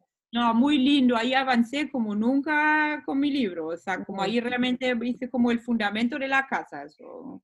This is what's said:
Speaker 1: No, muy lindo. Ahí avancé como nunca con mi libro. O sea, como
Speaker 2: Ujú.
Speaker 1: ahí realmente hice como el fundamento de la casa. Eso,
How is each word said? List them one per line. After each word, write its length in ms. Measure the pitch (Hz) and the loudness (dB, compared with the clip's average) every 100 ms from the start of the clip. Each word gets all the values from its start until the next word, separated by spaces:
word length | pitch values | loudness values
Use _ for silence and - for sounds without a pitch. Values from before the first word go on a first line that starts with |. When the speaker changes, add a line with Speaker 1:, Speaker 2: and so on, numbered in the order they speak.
| _ _ - | _ _ -8
Speaker 1:
No, 200 | 233 240 | -2 2
muy 240 | 226 285 294 | 4 4 4
lindo. 360 | 262 285 247 | 4 4 4
Ahí 200 | 226 240 | 4 2
avancé 560 | 262 262 233 226 285 294 | 0 2 2 2 0 -4
como 240 | 254 214 | -4 -2
nunca 880 | 208 233 277 302 302 302 302 302 294 | 0 2 0 0 0 2 2 0 -4
con 160 | - 277 | -4 -2
mi 100 | 285 | 0
libro. 360 | 277 202 170 160 | 0 -2 -4 -6
O 80 | 170 | -6
sea, 260 | 196 185 | -6 -6
como 160 | 202 196 | -6 -4
Speaker 2:
Ujú. 20 | |
Speaker 1:
ahí 160 | 190 233 | -2 -2
realmente 560 | 233 247 247 247 254 233 | -2 -2 -2 0 -2 -2
hice 260 | 247 240 254 | -2 -6 -4
como 200 | 254 240 | 2 2
el 100 | 233 | 2
fundamento 580 | 247 226 202 208 233 294 | 0 0 0 0 -2 -2
de 80 | 269 | 0
la 200 | 269 262 | 0 0
casa. 380 | 180 - 147 | -4 -6 -12
Eso, 580 | 147 - 156 170 - - | -14 -18 -18 -16 -16 -16